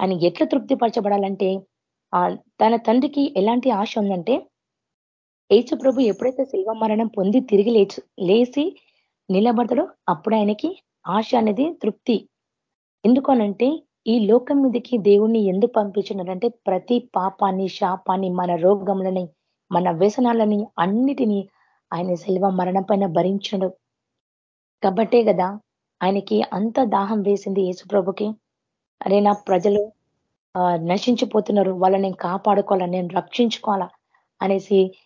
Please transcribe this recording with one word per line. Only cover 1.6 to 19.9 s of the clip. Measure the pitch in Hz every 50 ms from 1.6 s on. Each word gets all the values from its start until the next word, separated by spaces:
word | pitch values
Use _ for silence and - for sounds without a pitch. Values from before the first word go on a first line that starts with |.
| 190 _ _ _ _ _ _ _ _ _ -
ఆ, | 175 180 180 185
తన | - _ _ _ - 214 220 233
తండ్రికి | 233 233 220 226 254 277 285 285 285 277 - -
ఎలాంటి | 190 190 220 240 247 233 262
ఆశ | 226 196 208 - -
ఉందంటే, | 226 202 196 196 180 160 - 262 370 - - _ _ _ _ _ _ _ _ _ _ _ _ _ _ _ _ _ _ _ -
యేసు | 196 226 247 - 311
ప్రభు | 233 254 262 254 262
ఎప్పుడైతే | 262 214 190 - 233 254 262 - 269
శిల్వ | 262 - 196 190 214 226
మరణం | 220 220 214 214 214 233
పొంది | 214 - 208 180 196 214 262
తిరిగి | 254 - 208 196 202 233
లేచి, | 233 220 196 196 - - - _ _ -
లేచి | 196 175 196 233 247 247 - 285 302 359 - - _ _ _ _ _ _ _ _ _ -
నిలబడతాడో | 185 190 214 240 233 233 240 - 247 254 359 - - _ _ -
అప్పుడు | 175 - - 226 220
ఆయనకి | 220 208 208 208 214 - 320 381 - _ _ _ _ -
ఆశ | - 180 214 220 - 262
అనేది | 233 226 214 208 233 269 - 320
తృప్తి. | - - 214 208 _ - - 226 - - _ _ _ _ _ _ _ _ _ _ _ _ _ _ _ -
ఎందుకు | 208 254 277 269 -
అనంటే | 269 240 214 208 190 - 233 269 311 302 - _ _ _ -
ఈ | 220 226 247
లోకం | 214 190 226 247 247 - 285 277
మీదకి | 269 262 214 240 240 - 247
దేవుణ్ణి | 226 180 202 202 202 214 220 226 226
ఎందుకు | 208 190 180 196 220 233
పంపించినారంటే | - 220 208 202 190 214 190 - 202 196 175 180 185 185 226
ప్రతి | 240 240 _ - 202 185 185 - - 240 240 240 - -
పాపాన్ని, | 190 180 196 - - 214 196 190 185 196
శాపాన్ని, | 180 - - 208 180 190 185 - - 185 190 190 185
మన | 180 185 180 175 175
రోగములని, | 165 170 185 208 196 190 196 196 190 190 190 185 185 180 165 _ _ _ _ _ _ _ -
మన | - 170 180 180